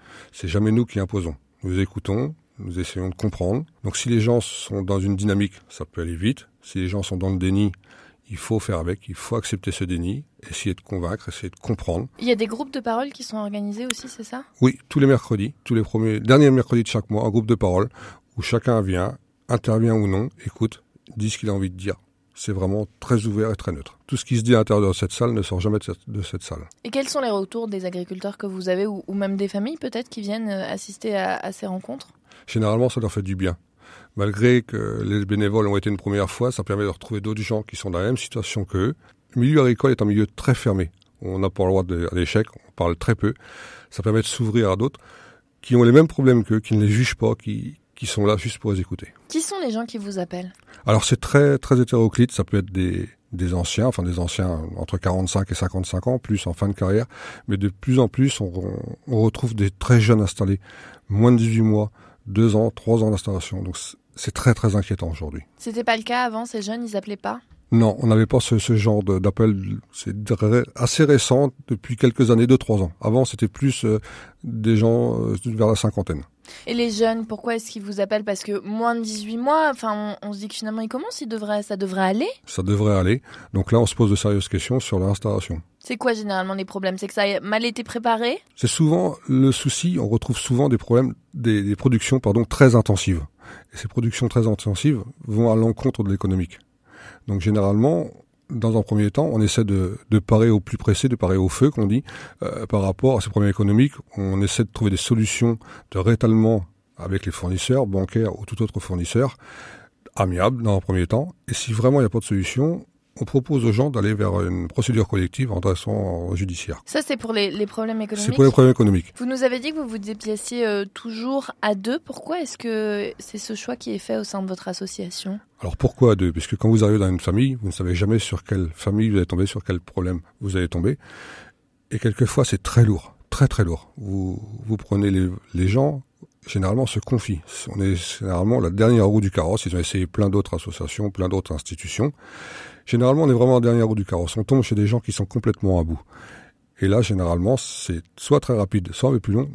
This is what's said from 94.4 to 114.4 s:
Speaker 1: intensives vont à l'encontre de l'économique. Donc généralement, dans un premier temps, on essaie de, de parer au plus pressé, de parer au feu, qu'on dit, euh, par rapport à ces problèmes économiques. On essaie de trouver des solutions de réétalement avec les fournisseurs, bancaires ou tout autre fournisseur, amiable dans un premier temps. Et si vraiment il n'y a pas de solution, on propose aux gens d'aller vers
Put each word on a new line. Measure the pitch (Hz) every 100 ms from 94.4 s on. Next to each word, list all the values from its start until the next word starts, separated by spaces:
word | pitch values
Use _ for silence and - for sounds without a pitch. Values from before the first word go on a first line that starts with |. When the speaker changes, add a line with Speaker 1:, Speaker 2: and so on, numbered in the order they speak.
| 110
Speaker 1:
intensives | 104 104 95 147 127 110 -
vont | 117 107 117
à | 110
l'encontre | 113 110 131 -
de | 101
l'économique. | 98 98 92 85 - _ _ _ - - - -
Donc | 101
généralement, | 85 104 98 104 131 170 135 - _ _ -
dans | 123 113 110
un |
premier | 104 107 104
temps, | 139 160
on | 110
essaie | 104 -
de, | 104 98 92 104 -
de | 107
parer | - 110 117
au | 107
plus | - 107
pressé, | - 101 135
de |
parer | 120 92 95
au | 92
feu, | - 139
qu'on | 131 101
dit, | 117 - - - -
euh, | - - 110
par | 104
rapport | 95 95 131 120
à |
ces | 107
problèmes | 104 101
économiques. | 98 101 107 143 - - -
On | 95 98
essaie | 98 -
de | 110
trouver | - 107
des | 95
solutions | - 113 107 - 120 113 - - -
de | 95
réétalement | 95 113 113 110 110 110 87 _ _ -
avec | 90 95
les | 92
fournisseurs, | - 90 92 - 131 113
bancaires | 95 92 113 110 -
ou |
tout | 101 -
autre | 110 98
fournisseur, | - 90 87 113 131 - - - - - - _ - -
amiable | 95 87 101 127
dans | 113 98
un |
premier | - 92 87
temps. | 113 175 - -
Et |
si | 120 -
vraiment | 110 123 143
il |
n'y | 113
a |
pas | 117
de |
solution, | - 101 92 127 151 170 - _ _ -
on |
propose | 117 139 123 143
aux | 117
gens | 107 143
d'aller | 120 101
vers | 104 98 92